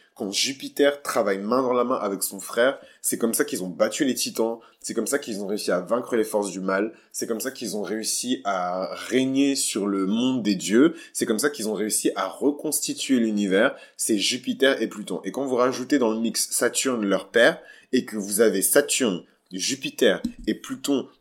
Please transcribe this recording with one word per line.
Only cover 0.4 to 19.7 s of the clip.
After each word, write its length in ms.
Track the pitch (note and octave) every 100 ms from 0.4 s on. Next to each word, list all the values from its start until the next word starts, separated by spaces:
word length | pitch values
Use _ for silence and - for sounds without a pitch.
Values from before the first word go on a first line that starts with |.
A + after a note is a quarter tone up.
| B2+ C3+ C#3+ - C#3+ C#3+
travaille 360 | - - G2+ F#2+
main 240 | G#2 B2+
dans 100 | B2+
la 120 | B2
main 120 | A#2+ C3
avec 260 | G#2 F#2+
son 160 | - G2
frère, 400 | - A2+ B2+ C3+ - _
c'est 160 | - G#2+
comme 160 | A2+
ça 140 | G#2+ -
qu'ils 180 | G#2+
ont 40 | F#2
battu 360 | E2+ A2 -
les 100 | C#3
titans, 440 | A#2+ B2 G2+ A2+ A#2 - _
c'est 120 | -
comme 140 | A2 G#2+
ça 120 | C#3+
qu'ils 220 | - G2+
ont 60 | G2
réussi 240 | G#2 -
à 100 | F2+
vaincre 360 | F2+ A#2 B2 A#2+
les 80 |
forces 260 | G#2+ G#2+ G2+
du 100 | F2+
mal, 320 | F#2 F#2+ A2 - _
c'est 140 | - A2+
comme 140 | A2
ça 100 | B2+
qu'ils 260 | C3 A2 G#2
ont 60 |
réussi 600 | F#2 A2 G#3+ - B2 C3
à 500 | G2+ F#2+ F2+ F#2 E2 F2 -
régner 480 | B2 C3 C3+ C#3 C#3
sur 300 | - A2 G2+
le 180 | F#2+ F#2+
monde 360 | A2+ B2+ B2+
des 120 | G#2
dieux, 420 | F#2 E2+ A2 D#3+ - -
c'est 100 | -
comme 140 | A#2+ G#2+
ça 100 | D3
qu'ils 200 | D3 G#2+
ont 60 |
réussi 380 | F#2+ G#2+ - D#3
à 140 | G2 F#2+
reconstituer 920 | - B2+ C#3+ D3+ D3 - C3+ - B2+
l'univers, 540 | A2+ G#2 G2+ F#2+ B2 - - -
c'est 220 | - G#2+
Jupiter 640 | - B2 C3 A#2 C3+ C3
et 40 | G#2+
Pluton. 360 | G#2+ F#2+ F2
Et 80 | G2
quand 140 | A#2+ C#3
vous 100 | B2
rajoutez 420 | B2 B2 B2+ C#3+
dans 120 | A#2
le 100 | A2
mix 300 | A2+ - -
Saturne, 560 | - A#2+ - C3+ A#2+ G2+
leur 240 | F#2 -
père, 280 | A2+ C3 E3 - - _
et 120 | B2+
que 120 | - A2
vous 260 | G2 G2+
avez 180 | A2+ G2
Saturne, 640 | - C#3+ D3 - A#2+ F2 - _ _
Jupiter 720 | F#2 G2+